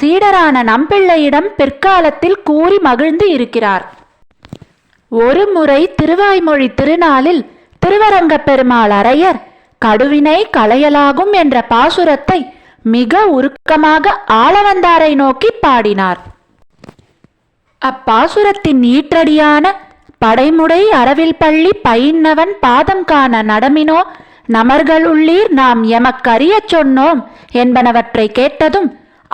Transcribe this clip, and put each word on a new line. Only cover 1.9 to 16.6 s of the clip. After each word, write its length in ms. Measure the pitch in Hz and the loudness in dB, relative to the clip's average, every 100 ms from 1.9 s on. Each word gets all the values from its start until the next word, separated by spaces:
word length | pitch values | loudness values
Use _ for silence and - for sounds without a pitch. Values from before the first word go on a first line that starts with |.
| 381 320 302 339 392 | 2 0 -2 -2 -2
கூறி 360 | - 302 339 392 | -2 0 2 2
மகிழ்ந்து 500 | 311 240 302 320 403 | 0 0 -2 0 0
இருக்கிறார். 600 | 294 240 233 214 185 - - _ _ _ _ - - - _ _ _ _ | -2 -4 -4 -2 -4 -8 -20 _ _ _ _ -20 -20 -20 _ _ _ _
ஒரு 440 | 226 233 320 415 | -2 0 0 0
முறை 420 | 370 302 277 349 - | 0 0 0 0 -2
திருவாய்மொழி 800 | 311 349 403 381 330 294 254 | -2 0 0 0 0 0 -2
திருநாளில் 720 | - 285 339 339 269 277 339 - - _ _ | -2 -2 0 0 0 0 -2 -4 -16 _ _
திருவரங்கப் 680 | 349 403 427 392 339 302 294 | -2 2 2 2 0 0 0
பெருமாள் 440 | 269 254 240 214 | 0 0 0 0
அரையர் 500 | 202 214 277 370 254 - _ _ _ 226 | 0 0 2 0 -2 -10 _ _ _ -2
"கடுவினை 640 | 214 277 294 294 330 440 - | 0 0 0 2 0 0 0
களையலாகும்" 720 | 214 247 294 294 285 277 392 | 0 2 2 2 0 0 0
என்ற 340 | 403 311 254 226 | 0 0 0 -2
பாசுரத்தை 840 | 233 285 339 339 277 - 370 247 - _ _ | 0 0 0 0 -2 -2 -4 -4 -16 _ _
மிக 440 | 226 233 240 359 427 | -2 -2 0 0 2
உருக்கமாக 960 | 269 277 - - 311 302 311 381 - - | 0 -2 -6 -2 0 2 2 0 -4 -2
ஆளவந்தாரை 880 | 220 254 392 415 381 349 330 311 285 | 0 2 2 2 0 2 2 2 0
நோக்கி 380 | 277 254 427 - | -2 0 -2 -2
பாடினார். 560 | 311 254 214 196 190 175 - - _ _ | 0 0 0 -2 -4 -6 -12 -20 _ _